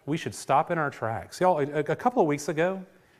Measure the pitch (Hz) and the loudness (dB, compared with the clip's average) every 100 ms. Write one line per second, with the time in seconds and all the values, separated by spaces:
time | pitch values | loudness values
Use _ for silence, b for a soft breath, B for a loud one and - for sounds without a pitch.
0 | - 160 - - - 139 160 170 143 - | -6 -4 -4 -8 0 2 2 0 -2 -2
1 | 113 110 - - 180 160 143 151 147 151 | -4 -4 -8 0 2 4 0 0 -2 0
2 | 247 247 165 147 - 156 175 190 185 b | 0 4 4 2 -2 0 0 0 -8 b
3 | b | b